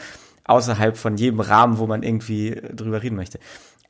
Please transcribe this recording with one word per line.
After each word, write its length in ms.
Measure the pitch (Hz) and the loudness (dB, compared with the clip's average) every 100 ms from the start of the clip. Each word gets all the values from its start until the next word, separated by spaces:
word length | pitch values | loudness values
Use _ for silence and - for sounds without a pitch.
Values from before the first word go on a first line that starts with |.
| - - - _ | -12 -20 -20 _
außerhalb 520 | - 120 120 104 110 | 2 2 2 0 0
von 220 | 113 113 104 | 0 -4 0
jedem 220 | 123 110 | 0 0
Rahmen, 400 | 98 107 120 113 | 4 6 6 4
wo 80 | 110 | -2
man 160 | 107 | -2
irgendwie 580 | 117 110 113 107 110 - - | -2 -4 -4 -4 -4 -6 -12
drüber 260 | 110 110 107 | -10 -6 -6
reden 140 | 120 | -4
möchte. 240 | 101 90 - - - - _ | -6 -8 -14 -20 -20 -20 _